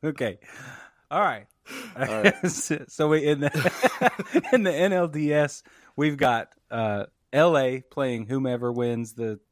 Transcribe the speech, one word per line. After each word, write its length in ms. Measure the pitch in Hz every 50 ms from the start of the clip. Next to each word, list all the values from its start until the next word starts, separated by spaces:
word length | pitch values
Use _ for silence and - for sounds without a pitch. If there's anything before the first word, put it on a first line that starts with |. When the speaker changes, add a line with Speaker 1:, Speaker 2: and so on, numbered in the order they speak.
| -
Speaker 1:
Okay. 340 | 156 151 - 131 113 90 - _ - - - - - - - - - _ _ _ _
All 120 | 143 170
right. 240 | 208 180 127 107 101 _ _ _ _ - - - - - -
Speaker 2:
All 100 | - 139
right. 280 | - 110 110 107 202 - -
Speaker 1:
<laughs> 100 | - 180
So, 340 | 151 - - - 160 143 139 -
so 180 | - - 156 151
we, 180 | 151 156 147
in 140 | 147 151 143
the, 1040 | 143 143 - 156 131 180 - - - 247 - - 262 226 - - 190 - - 339 - -
<laughs> 40 | -
in 100 | 262 214
the 100 | 185 165
N 160 | 143 175 196
L 160 | 196 180 175 170
D 240 | 151 151 151 147 147
S, 300 | 151 147 143 - - _ - _ _ _ - _
we've 220 | - 143 156 147 139
got, 320 | 151 139 120 113 107 - _ _ _ _
uh, 360 | - 117 113 110 104 101 101 - _ _ _ _
L 260 | - 135 156 175 160 147
A 240 | 135 127 127 131 127 _
playing 360 | - - 139 131 123 117 110
whomever 460 | 104 127 135 131 131 123 120 120 123
wins 420 | 120 120 120 120 120 117 117 110 -
the 260 | - 117 113 107 101 _ _